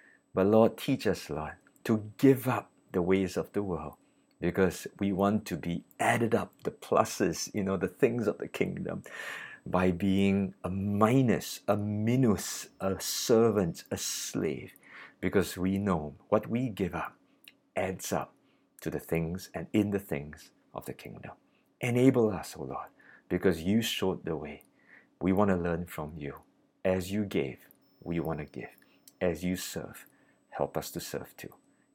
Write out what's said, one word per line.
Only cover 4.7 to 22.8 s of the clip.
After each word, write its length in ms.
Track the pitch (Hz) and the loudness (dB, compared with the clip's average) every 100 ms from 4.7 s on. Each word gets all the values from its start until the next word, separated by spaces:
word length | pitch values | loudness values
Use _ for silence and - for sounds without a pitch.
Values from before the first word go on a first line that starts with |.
| - - - | 0 -10 -4
we 140 | 98 | -2
want 340 | 92 101 107 - | 2 2 2 -2
to 100 | 82 | -6
be 260 | 85 85 - - | -4 -4 -6 -2
added 360 | 113 120 113 | 0 2 2
up, 180 | 110 - _ | 0 -2 _
the 80 | - | -8
pluses, 800 | - - 98 107 - 92 80 - | -8 0 2 2 0 0 -2 -6
you 80 | 104 | -4
know, 160 | 95 95 | -2 -2
the 100 | 92 | -4
things 380 | - 120 120 107 | 2 2 2 -2
of 100 | - | -2
the 120 | - | -4
kingdom, 540 | - 92 90 87 87 - - - - - - | -4 -4 -4 -6 -8 -10 -14 -12 -12 -14 -14
by 280 | - 90 92 | -2 2 2
being 600 | 87 98 98 98 98 95 - | 2 2 4 4 4 0 -4
a 60 | 90 | -6
minus, 920 | 98 101 101 110 135 123 82 - - - | -4 -2 4 4 6 4 2 -2 -4 0
a 80 | 104 | 0
minus, 920 | 104 104 110 127 120 92 - - - - | 0 0 2 4 4 4 -2 -10 -12 -6
a 200 | 95 92 | -4 -4
servant, 840 | - - - 113 117 101 85 - - | -4 -2 4 6 6 4 2 -2 -8
a 60 | 98 | -6
slave, 760 | - - - 110 85 67 - - - - - _ | -6 -6 -6 -4 -4 -4 -10 -18 -20 -20 -20 _
because 340 | 90 101 85 92 | 0 0 0 -2
we 220 | 92 98 | 0 0
know 380 | 101 85 76 - _ | 0 0 -2 -12 _
what 200 | 110 - | 0 0
we 200 | 117 127 | -2 -2
give 260 | 98 92 | -2 -2
up 220 | 85 - - _ _ - - _ | -2 -8 -12 _ _ -20 -20 _
adds 380 | 90 95 90 - | -4 -4 -4 -4
up 220 | 80 - _ _ _ _ - | -4 -4 _ _ _ _ -10
to 80 | 78 | -6
the 100 | 73 | -6
things 480 | - 82 82 90 - | -2 -2 0 -4 -8
and 140 | 85 - | -10 0
in 180 | 107 101 | 0 2
the 80 | 98 | -2
things 520 | - 71 73 - - _ _ | -4 -8 -8 -16 -20 _ _
of 120 | - - | -12 -10
the 60 | |
kingdom. 400 | - - - - - _ _ _ - | -12 -14 -14 -16 -18 _ _ _ -6
Enable 480 | 123 123 131 127 107 | 0 6 6 6 4
us, 260 | 90 - 82 | 0 -8 -10
O 60 | |
Lord, 240 | 65 - | -10 -10